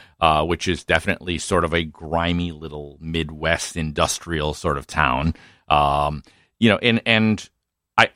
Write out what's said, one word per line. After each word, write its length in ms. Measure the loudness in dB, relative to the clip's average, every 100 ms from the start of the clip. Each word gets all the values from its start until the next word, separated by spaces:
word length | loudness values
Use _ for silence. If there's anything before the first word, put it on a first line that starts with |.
| -20 _
uh, 240 | 2 4
which 240 | 2 -2 -2
is 160 | -4
definitely 540 | 0 0 0 -4 -6 -6
sort 260 | -2 0
of 80 | 2
a 120 | 0
grimy 680 | -4 -8 -4 -2 0 0 -2
little 460 | -8 -12 -12 -14 -12
Midwest 720 | -6 -4 -4 -4 0 0 -2 -6
industrial 760 | -4 0 0 -2 -6 -4 -4
sort 240 | -4 -4 -4
of 100 | -4
town. 480 | 0 2 2 0 -4 -10 _ 0
Um, 540 | 4 4 2 0 -4 -10 _ _ _
you 100 | 2
know, 100 | 4
and, 220 | 2 0 2
and 420 | 2 2 0 -4 _ _ _ _ 2
I, 120 | 2